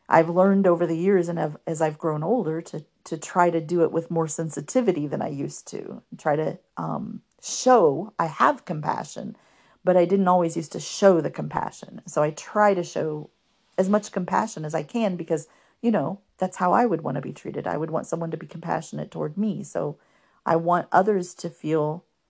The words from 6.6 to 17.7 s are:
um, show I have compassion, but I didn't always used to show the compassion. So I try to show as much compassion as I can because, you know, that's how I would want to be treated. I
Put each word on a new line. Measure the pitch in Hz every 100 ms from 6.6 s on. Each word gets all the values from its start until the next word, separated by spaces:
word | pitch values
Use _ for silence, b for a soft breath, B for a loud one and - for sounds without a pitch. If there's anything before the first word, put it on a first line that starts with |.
| _ -
um, | 160 156 - - - _
show | - - 254 240 160 139 214 -
I | 165
have | 151 269 269 -
compassion, | 156 143 - - - - b b b b b
but | - 180
I | 175
didn't | 196 180
always | 180 170 165
used | 156
to | 160
show | - - 196 170
the | 143
compassion. | 147 147 - - - - - -
So | 151
I | 151
try | 151 - 208 208
to | 190
show | 160 156 156 151 - _ _ _ _ -
as | 190
much | 208 208
compassion | 190 175 196 220 165 156
as | 160
I |
can | 147 233 208 175
because, | 165 156 - b b b
you | 233
know, | 196 156 196 _ _
that's | 185 -
how | 180
I | 202 240
would | 160
want | 156 143
to |
be | 143
treated. | 147 - -
I | -